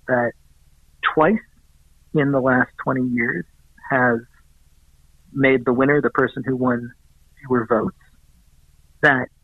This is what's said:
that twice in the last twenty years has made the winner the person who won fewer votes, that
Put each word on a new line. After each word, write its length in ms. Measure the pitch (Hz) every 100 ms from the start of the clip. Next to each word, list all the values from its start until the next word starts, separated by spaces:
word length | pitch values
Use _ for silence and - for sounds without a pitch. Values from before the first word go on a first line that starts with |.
| -
that 260 | 123 120 - _ _ _ _ _ _ -
twice 220 | - 156 220 - _ _ _ _ _ _
in 180 | 156 139
the 80 | 139
last 300 | 127 127 123 -
twenty 240 | - 131 127
years 360 | 120 117 175 - _ _ _ -
has 280 | 135 123 117 120 _ _ _ _ _ _ _ _ _ _
made 320 | 143 135 131
the 80 | 120
winner 280 | 123 135 147
the 100 | 131
person 320 | - 127 - 127
who 100 | 127
won 360 | 127 120 120 - _ _ _ _
fewer 260 | 135 127 113
votes, 300 | 113 95 - _ _ _ _ _ _ _ _ _ _
that 260 | 151 131 123 _